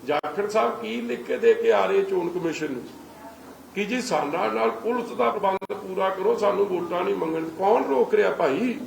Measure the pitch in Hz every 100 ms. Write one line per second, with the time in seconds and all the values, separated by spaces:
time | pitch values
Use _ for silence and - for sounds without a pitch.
0 | 120 147 156 196 202 214 233 233 220 233
1 | 233 233 240 254 233 226 226 208 190 196
2 | 196 190 170 175 165 151 151 127 107 -
3 | - - - - - - - - 202 247
4 | - 156 147 165 214 220 220 220 214 247
5 | - - 233 220 196 190 196 196 196 185
6 | 190 185 190 226 202 196 202 180 170 175
7 | 190 196 165 160 165 - 190 240 269 254
8 | 226 208 196 - 165 139 247 113